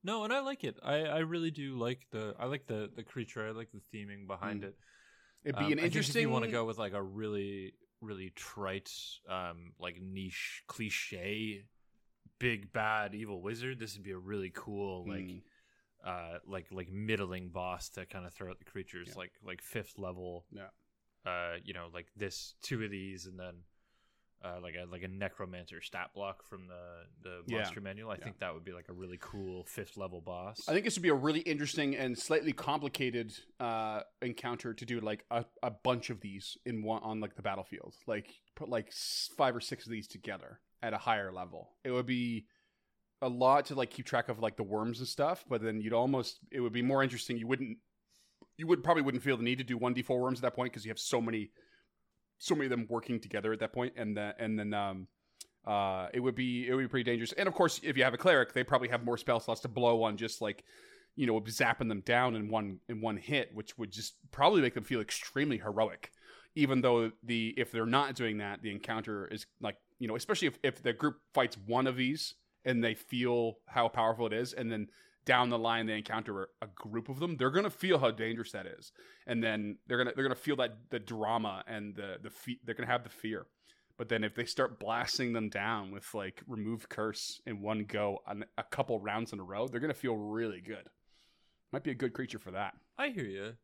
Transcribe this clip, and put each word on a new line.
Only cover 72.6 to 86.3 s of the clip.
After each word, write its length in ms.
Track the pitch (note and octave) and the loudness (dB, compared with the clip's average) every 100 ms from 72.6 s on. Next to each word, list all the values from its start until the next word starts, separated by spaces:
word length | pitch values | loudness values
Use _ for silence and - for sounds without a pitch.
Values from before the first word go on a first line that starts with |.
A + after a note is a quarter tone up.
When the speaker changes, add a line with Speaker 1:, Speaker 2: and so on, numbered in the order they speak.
Speaker 2:
and 180 | B2+ A#2+ | 0 4
they 120 | A#2 | 4
feel 640 | A2+ - B2 B2 A#2+ A#2 A2+ - | 0 -2 2 4 6 4 0 -2
how 220 | B2+ A#2 | 4 4
powerful 360 | - A2+ A2+ A2+ | 6 4 4 2
it 60 | |
is, 200 | G#2+ B2+ | 2 -2
and 180 | - A#2 | -2 -2
then 180 | A2 G#2 - - _ - | -2 -4 -10 -20 _ 4
down 240 | B2+ B2 | 6 6
the 100 | A#2+ | 4
line 260 | A2+ A2+ A2 | 4 2 2
they 120 | G#2+ | -2
encounter 460 | G#2+ A2 A2 G2 | -2 -4 -2 -6
a, 40 | F#2+ _ | -6 _
a 40 | G#2+ F#2 | -12 -10
group 340 | G#2+ A2 A2+ | -6 -4 -4
of 100 | C3+ | -4
them, 180 | F3 D3+ | -2 4
they're 140 | C3 | 4
gonna 180 | D#3+ G#3 | 6 2
feel 300 | - F#3 D#3+ | 0 4 6
how 120 | C3 | 6
dangerous 400 | A2 A2+ A#2 A2+ | 4 -2 -2 -4
that 140 | G#2 F2+ | -6 -10
is. 260 | - - - - - - | -12 -18 -20 -20 -18 -2
And 160 | A#2 | 2
then 340 | A2+ G#2+ G#2 G2+ - | 2 2 0 -4 -2
they're 100 | A#2+ | 2
gonna, 140 | B2 - | 2 2
they're 80 | |
gonna 120 | B2+ C3 | 0 0
feel 200 | - C3+ | 0 2
that, 320 | A#2+ A2 - | 2 -2 -6
the 100 | A#2+ | -6
drama 640 | G#2 A2+ G#2+ A#2 A2 F#2+ - | -4 -2 2 2 2 -4 -8
and 280 | A2 G#2 G2 | -8 -8 -8
the, 220 | G2+ F#2 | -8 -8
the 80 | G2 | -12
fe-, 300 | - - B2 | -12 -10 -10
they're 120 | A#2+ A#2 | -6 -4
gonna 120 | A#2+ | 0
have 120 | B2 | 0
the 60 | A2+ | 0
fear. 360 | - A2+ G#2 - _ _ _ _ - | -8 -4 -4 -8 _ _ _ _ -10
But 100 | A#2 | 0
then 140 | A2+ | 2
if 100 | G#2+ | 2
they 120 | - A#2 | 0 -4
start 340 | - C3 A#2 | 2 0 0
blasting 540 | G2+ A2+ B2 - B2 | 0 0 2 0 0
them 160 | A#2 G#2+ | 0 0
down 420 | G2 G2+ A2+ G2 | 0 0 0 -4
with, 220 | G2 - | -10 -8
like, 280 | A2 F#2+ | -6 -6